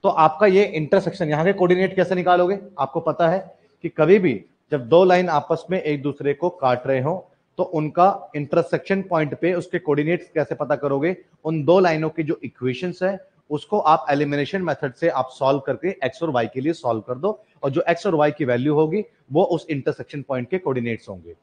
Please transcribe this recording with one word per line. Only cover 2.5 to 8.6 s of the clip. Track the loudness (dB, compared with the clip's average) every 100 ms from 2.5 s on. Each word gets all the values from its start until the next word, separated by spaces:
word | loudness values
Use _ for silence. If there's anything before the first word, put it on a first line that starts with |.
| 0 -6 -6
आपको | -4 -4
पता | -4 0 0
है | 0 -6 -20 _ _
कि | -12
कभी | 0 4 6
भी | 4 -2 -8 _ _
जब | -8 4
दो | 6
लाइन | 6 4 2
आपस | -2 -2 -4 -2
में | -4
एक | -2 -4
दूसरे | -4 -4 -4
को | -2 -4
काट | -2 0 0 0
रहे | -2
हो, | -2 -6 -10 _ _ -6
तो |
उनका | -4 -2 -4 2 2 2 -8 -10
इंटरसेक्शन | -2 0